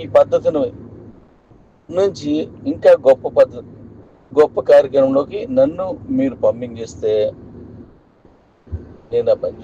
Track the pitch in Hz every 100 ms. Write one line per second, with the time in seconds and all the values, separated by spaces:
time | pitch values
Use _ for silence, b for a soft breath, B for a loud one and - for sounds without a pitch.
0 | 156 143 143 165 170 151 123 - - -
1 | - - _ _ _ _ _ _ - 170
2 | 196 160 147 151 - - 135 160 151 170
3 | 135 127 - 123 131 123 110 - - -
4 | - _ _ 131 151 - - 143 135 139
5 | 135 135 147 - 233 131 139 175 185 160
6 | - 131 135 - 110 117 123 113 113 -
7 | 110 107 107 - - - - - - _
8 | _ _ _ _ _ _ - 85 - -
9 | - 120 117 107 98 110